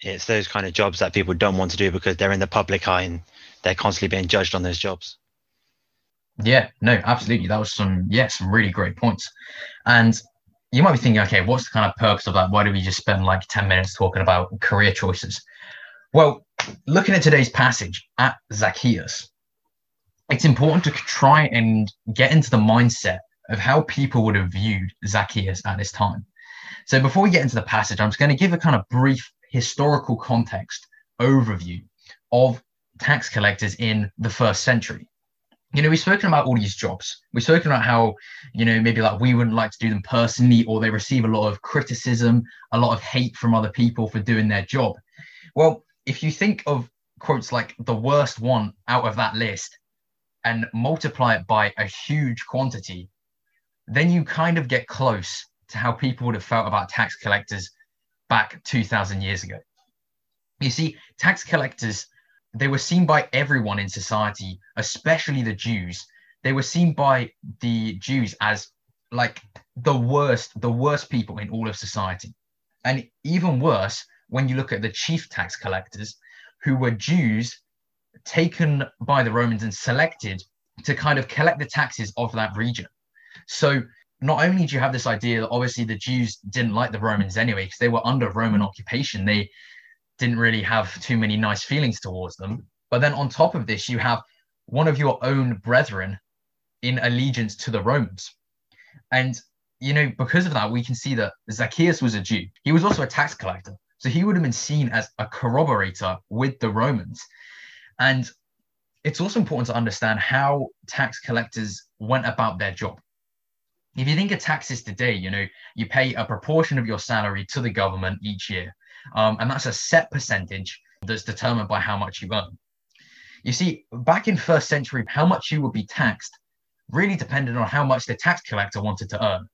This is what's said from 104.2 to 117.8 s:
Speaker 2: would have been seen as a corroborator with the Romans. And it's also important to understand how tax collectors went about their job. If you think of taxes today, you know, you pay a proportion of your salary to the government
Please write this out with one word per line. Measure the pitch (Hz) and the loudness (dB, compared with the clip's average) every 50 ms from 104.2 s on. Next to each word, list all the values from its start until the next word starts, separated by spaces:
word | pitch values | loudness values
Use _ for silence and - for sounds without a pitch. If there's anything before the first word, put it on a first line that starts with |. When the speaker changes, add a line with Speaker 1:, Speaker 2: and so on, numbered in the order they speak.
Speaker 2:
would | 185 208 190 | 2 2 2
have | 180 | 0
been | 156 131 | 0 0
seen | 117 - - - 147 151 135 113 | -2 -4 -4 -2 -2 0 0 0
as | 117 113 107 - _ - | -2 -4 -6 -6 _ -8
a | 107 | -8
corroborator | - - - - 117 120 139 160 143 123 104 98 95 92 - 101 92 92 90 - - | -8 -8 -6 -4 0 0 2 2 2 0 0 -2 -4 -6 -6 -6 -6 -6 -6 -10 -8
with | 101 117 131 135 131 - | -4 -2 -2 -2 -2 -4
the | 117 110 | -4 -2
Romans. | 101 110 120 143 135 104 87 - - - - - _ - - - - - - - - - - _ _ - | 0 0 0 0 0 -2 -4 -8 -14 -16 -18 -20 _ -20 -20 -20 -20 -20 -20 -20 -20 -20 -20 _ _ 0
And | 127 135 131 127 120 - - _ _ _ _ _ _ _ _ _ _ _ _ _ | 2 2 2 0 -2 -6 -10 _ _ _ _ _ _ _ _ _ _ _ _ _
it's | - 151 151 - | -6 -6 -4 -2
also | 170 202 - 233 | -4 -2 0 0
important | 185 - 151 127 120 120 | 0 0 -2 -4 -2 -2
to | 117 | -2
understand | 117 117 110 101 - 113 110 110 107 | -2 -2 -2 -2 -2 -2 -2 0 0
how | - - 131 135 139 139 143 143 131 - - _ _ | -2 0 0 0 2 2 0 0 -4 -6 -12 _ _
tax | - - - 135 123 - - | -8 -6 -4 -4 -4 -6 -8
collectors | - - 120 117 113 - - 113 110 104 98 - - _ _ - | -8 -4 -4 -4 -4 -6 -8 -10 -8 -8 -10 -14 -18 _ _ -10
went | 110 107 131 131 120 | -4 -2 -2 -2 -2
about | 117 113 - 113 110 90 92 | -2 -2 -2 -2 -2 -4 -4
their | 104 98 | -6 -6
job. | 92 - 110 92 - - _ _ _ _ _ _ _ _ _ _ _ _ _ _ _ _ _ _ _ | -6 -6 -8 -8 -10 -12 _ _ _ _ _ _ _ _ _ _ _ _ _ _ _ _ _ _ _
If | 131 131 | -4 -2
you | 143 151 | 0 0
think | 160 202 196 | 0 0 0
of | 202 185 | -2 -4
taxes | - 160 156 - - - 127 117 | -4 -4 -4 -4 -6 -10 -12 -10
today, | - 113 98 95 123 123 107 | -10 -12 -8 -4 -2 -2 -2
you | 95 92 95 | -4 -6 -6
know, | 98 101 98 95 - - - - - | -6 -6 -6 -8 -10 -16 -20 -14 -10
you | - 113 | -8 -8
pay | - - 135 131 131 | -2 0 0 0 0
a | 113 117 110 | -2 -4 -6
proportion | - - 92 - - 156 160 160 160 147 131 | -6 -6 -6 -4 0 0 2 2 2 0 -2
of | 117 | -2
your | 110 107 101 | -2 -4 -6
salary | - - 117 110 104 101 98 101 98 - | -6 -4 -4 -2 -2 -2 -4 -6 -8 -8
to | - 135 | -8 -6
the | 120 113 | -6 -4
government | 90 107 | -2 -2